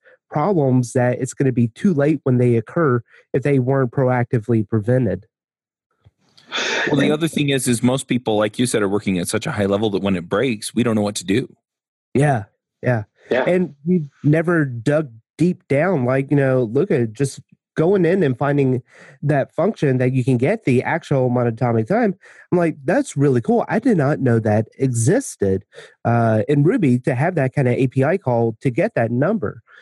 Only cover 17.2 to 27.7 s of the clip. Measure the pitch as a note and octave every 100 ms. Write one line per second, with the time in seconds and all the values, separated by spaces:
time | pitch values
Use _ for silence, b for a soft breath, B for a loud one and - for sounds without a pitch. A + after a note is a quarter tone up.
17.2 | C#3 - - _ _ - D#3+ G3+ D#3+ G3
18.2 | C#3+ B2 C#3+ C#3+ C3+ B2 - B B B
19.2 | C#3+ - A2+ - F#3+ - C#3+ B2+ B2+ C3
20.2 | B2 B2 C#3 A3 - B2+ B2 D#3+ - C3+
21.2 | B2+ B2 A#2+ A2+ B2 A2+ A2 G#3+ G#3+ F3+
22.2 | B B B F3+ E3+ D3+ C3 B3 C#4+ C#3+
23.2 | C#3+ B2 - A#3 - G3+ C4 F3+ C3+ D3+
24.2 | C3 A2+ G#2+ G#2+ A2 - C3+ A#2 A2+ A#3+
25.2 | - - G2 F#2+ _ B B B A2+ A#2
26.2 | A2+ A2 B2 C#3+ D3+ B3+ C#3 B2 D#3 B2
27.2 | E3+ E3+ C3 - B2+